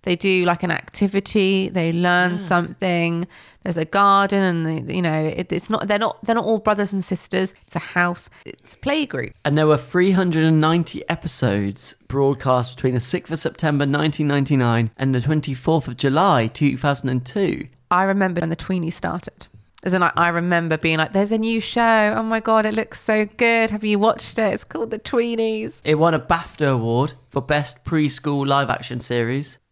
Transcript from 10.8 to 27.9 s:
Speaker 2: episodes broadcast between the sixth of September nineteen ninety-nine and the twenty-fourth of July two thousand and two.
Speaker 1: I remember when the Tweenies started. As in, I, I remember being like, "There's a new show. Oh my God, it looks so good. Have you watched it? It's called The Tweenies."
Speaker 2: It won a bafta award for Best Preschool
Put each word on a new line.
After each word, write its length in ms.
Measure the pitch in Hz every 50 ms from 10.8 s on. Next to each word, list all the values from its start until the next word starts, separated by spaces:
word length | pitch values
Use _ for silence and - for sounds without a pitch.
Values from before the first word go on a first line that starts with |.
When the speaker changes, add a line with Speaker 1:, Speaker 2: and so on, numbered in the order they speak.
| 165 - - - - -
Speaker 2:
episodes 880 | 170 165 - 165 - - - 117 98 101 101 98 101 - - - - _ _ _
broadcast 680 | - 139 139 139 143 131 - 135 131 123 123 - -
between 180 | - - 131 127
the 60 | 123
sixth 320 | 120 - - 180 - -
of 60 | 165 156
September 460 | - 160 - - - 156 147 139 143
nineteen 420 | 139 139 147 151 160 147 - 151 147
ninety-nine 640 | 143 143 139 131 147 131 123 120 117 117 113 110 _ -
and 140 | 135 135 131
the 60 | 127
twenty-fourth 680 | 113 135 156 156 139 - 135 123 - - 160 156 - 135
of 80 | 127
July 500 | - - 139 135 151 185 202 160 127 113
two 300 | 110 - - 151 143 135
thousand 320 | 123 - 147 143 - - 131
and 160 | 127 127 127
two. 420 | - - 208 196 165 - - - - _ _ _ _
Speaker 1:
I 120 | 180 180 190
remember 360 | 196 196 202 196 185 175 170
when 80 | 165 160
the 60 | 165
Tweenies 360 | - - - 185 180 165 165
started. 540 | 170 - - 170 165 175 - - _ _ - _ - - _ _ _ -
As 100 | - 180 180
in, 80 | 185
I, 80 | 175 165 -
I 120 | - 170 170
remember 480 | 170 170 170 180 180 170 170 165 160 156
being 200 | - 165 160 156
like, 140 | 160 160
"There's 200 | - 196 202 208
a 60 | 220 220
new 220 | 220 226 226 226
show. 540 | 214 - - - 233 226 226 220 214 208 220
Oh 60 | 220
my 160 | 220 220 226 220
God, 260 | 220 226 220 220 214
it 80 | 214 214
looks 260 | 220 220 - - -
so 260 | - - 214 214 214 208 -
good. 340 | - 240 233 233 226 226 220
Have 120 | 208 208 214
you 140 | 214 208 202
watched 400 | 202 226 - - - - - -
it? 140 | 220 202 -
It's 100 | - -
called 260 | - - 320 - -
The 60 | 220 214
Tweenies." 800 | - - - 240 233 233 233 220 226 220 220 214 220 226 - - _
Speaker 2:
It 120 | 151 156
won 180 | 151 160 170 160
a 40 | 151
bafta 480 | 127 - 175 165 - - - - 156 139
award 420 | 135 120 113 117 117 120 139 156 - - _ _
for 120 | - 139
Best 420 | 127 - 151 147 143 - - _ _
Preschool 640 | -